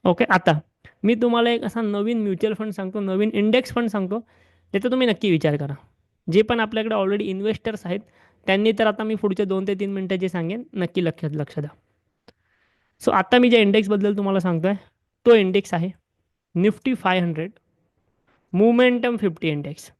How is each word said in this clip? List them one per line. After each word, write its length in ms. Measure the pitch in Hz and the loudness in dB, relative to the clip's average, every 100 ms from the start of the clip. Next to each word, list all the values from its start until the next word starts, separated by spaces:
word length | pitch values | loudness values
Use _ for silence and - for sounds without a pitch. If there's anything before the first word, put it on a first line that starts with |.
ओके, 200 | 185 175 | 0 0
आता 340 | 240 185 - 151 - _ - _ | 2 2 2 0 -4 _ -20 _
मी 120 | 202 | -2
तुम्हाला 360 | 233 240 233 233 | 0 0 2 0
एक 140 | 233 | 0
असा 160 | 202 233 | -4 -4
नवीन 420 | 214 202 208 233 | -4 -2 -2 -2
म्युच्युअल 320 | 208 180 214 | -2 -2 -4
फंड 180 | 208 220 | -4 -8
सांगतो, 280 | 202 185 208 | -8 -8 -6
नवीन 300 | 196 190 214 | -4 -2 0
इंडेक्स 380 | 214 208 247 254 | 0 2 2 0
फंड 180 | 240 233 | -4 -2
सांगतो, 300 | 208 185 214 - _ _ _ _ | -4 -4 -6 -8 _ _ _ _
ज्याचा 160 | 196 240 | -4 -2
तुम्ही 160 | 254 247 | 0 0
नक्की 240 | 208 208 | 0 0
विचार 260 | 165 156 147 | 2 0 -2
करा. 180 | 143 143 _ _ _ _ - | -6 -10 _ _ _ _ 0
जे 100 | 175 | 0
पण 180 | 220 240 | 2 -2
आपल्याकडे 340 | 220 220 220 | -2 -4 -4
already 280 | 214 190 202 | -2 -2 -2
इन्व्हेस्टर्स 580 | 208 190 208 214 226 214 | -4 -4 -4 -4 -8 -10
आहेत, 160 | 175 196 - _ _ _ - | -8 -8 -8 _ _ _ -2
त्यांनी 260 | 190 220 214 | 2 2 2
तर 80 | 220 | 0
आता 180 | 208 | 0
मी 100 | 220 | -4
पुढचे 300 | 220 208 185 | -2 -2 -2
दोन 200 | 202 190 196 | -2 -2 -2
ते 60 | |
तीन 180 | 196 196 | -4 -4
मिनिटं 240 | 196 185 190 | -6 -4 -4
जे 120 | 185 | -2
सांगेन, 340 | 180 165 220 - | -4 -6 -6 -10
नक्की 300 | 202 175 - | -6 -4 -2
लक्षात, 260 | 165 - 156 | -2 -4 -8
लक्ष 260 | 151 143 - | -6 -8 -8
द्या. 120 | 147 _ _ _ _ _ - _ _ _ _ _ _ _ - | -10 _ _ _ _ _ -20 _ _ _ _ _ _ _ 0
So, 60 | |
आता 260 | 196 185 247 | 0 4 4
मी 120 | 247 | 6
ज्या 100 | 233 | 6
इंडेक्सबद्दल 560 | 202 214 196 208 208 202 | 6 4 2 0 0 0
तुम्हाला 240 | 196 190 | 0 0
सांगतोय, 320 | 180 165 180 202 _ _ _ _ 240 | 0 0 -2 -2 _ _ _ _ 4
तो 80 | |
इंडेक्स 400 | 226 185 196 - | 6 4 0 -2
आहे 160 | 165 180 - _ _ _ _ _ 170 | -4 -4 -8 _ _ _ _ _ 0
Nifty 380 | 202 208 269 | 0 0 -4
फाय 240 | 240 190 185 | -2 0 0
हंड्रेड 320 | 175 156 175 _ _ _ _ _ _ _ _ _ _ | 0 -4 -8 _ _ _ _ _ _ _ _ _ _
Momentum 640 | 180 220 240 247 247 247 233 | 2 4 6 4 2 -2 -2
फिफ्टी 320 | 202 165 165 | -4 -2 -4
इंडेक्स. 440 | 147 143 156 - _ | -4 -6 -14 -20 _